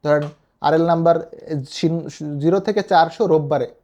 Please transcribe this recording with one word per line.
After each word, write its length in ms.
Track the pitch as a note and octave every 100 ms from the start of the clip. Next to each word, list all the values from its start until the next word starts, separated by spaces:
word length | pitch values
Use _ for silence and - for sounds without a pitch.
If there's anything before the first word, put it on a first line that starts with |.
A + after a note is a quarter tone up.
ধরেন 180 | D3+ D3 D3 - _ _
আরএল 260 | C#3+ D#3+ E3
নাম্বার 440 | E3+ E3 E3 - - - D3+ C3 - D#3+ E3 D3+ - D3+ D3
জিরো 220 | D3+ F#3+
থেকে 220 | G3 G#3
চারশো 440 | G3 F3+ E3 - G3+
রোববারে 400 | D#3 C#3+ C#3+ B2 -